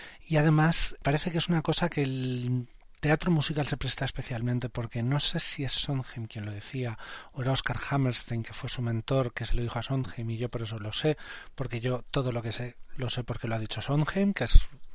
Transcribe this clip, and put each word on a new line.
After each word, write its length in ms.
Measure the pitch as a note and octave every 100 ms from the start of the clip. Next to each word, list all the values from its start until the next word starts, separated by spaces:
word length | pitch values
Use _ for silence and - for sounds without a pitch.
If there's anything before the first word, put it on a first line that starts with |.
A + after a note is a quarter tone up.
| - - -
Y 100 | D3+
además, 580 | D#3 D#3 D#3+ E3 - -
parece 300 | - D3 -
que 60 | D#3+
es 120 | -
una 120 | E3+
cosa 280 | D3+ D#3 -
que 140 | -
el 640 | C3+ C3 B2+ B2+ B2 B2+ B2 - - -
teatro 320 | D3 D#3 F#3
musical 340 | D#3+ - D#3 C#3
se 100 | C#3
presta 280 | B2+ - C3
especialmente, 640 | - - A#2+ A#2+ B2 A#2+
porque 340 | - A#2 A#2
no 160 | A#2 C#3+
sé 200 | - E3
si 240 | - -
es 80 | C3+
Sondheim 560 | - - C3+ B2 - A2+
quien 180 | A2+ G#2
lo 60 |
decía, 460 | G2+ - C3+ B2 A2 - - -
o 80 | -
era 100 | B2+
Oscar 260 | C3 - B2 -
Hammerstein, 540 | C#3 C3 A#2+ - A#2
que 100 | A2
fue 160 | - B2
su 120 | -
mentor, 520 | A#2 A2+ - C3+ B2
que 120 | - A#2
se 100 | -
lo 60 |
dijo 180 | A#2 A#2
a 40 |
Sondheim, 460 | A2 C3+ B2+ - A2+
y 80 | A2
yo 120 | A#2+
por 140 | A#2
eso 160 | A2 A2
lo 140 | G#2
sé, 240 | - D#3 D3 - - - -
porque 240 | B2+ A#2
yo 240 | B2 B2 -
todo 200 | D3 B2+
lo 100 | A#2+
que 100 | A2+
sé, 260 | - B2 - - -
lo 140 | A#2+
sé 140 | -
porque 240 | A#2+ A#2 A2+
lo 80 | A2+
ha 40 |
dicho 220 | G#2+ -
Sondheim, 520 | G#2+ D3 D3 G3 G3+
que 120 | G3 A#2
es 220 | - - - -